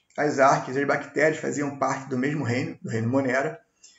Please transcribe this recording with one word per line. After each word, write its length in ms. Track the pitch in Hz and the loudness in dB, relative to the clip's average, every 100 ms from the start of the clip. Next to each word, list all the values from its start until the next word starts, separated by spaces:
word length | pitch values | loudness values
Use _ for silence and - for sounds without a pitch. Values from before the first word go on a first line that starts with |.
| _ | _
as 220 | - 147 131 | -2 0 4
árqueas 400 | 135 - 135 135 | 6 4 0 -2
e 40 | |
as 60 | 139 | 0
bactérias 520 | - - 139 156 151 | -2 -2 2 2 2
faziam 400 | - 143 143 - | -2 -4 -4 -2
parte 280 | 131 135 - | -2 -2 -4
do 120 | 123 | -2
mesmo 240 | 131 151 | -2 0
reino, 340 | 117 127 160 - | 0 -2 -4 -8
do 60 | 131 | -6
reino 180 | 113 117 | -2 0
Monera, 500 | 135 131 131 156 - _ _ - | 2 2 0 -2 -6 _ _ -20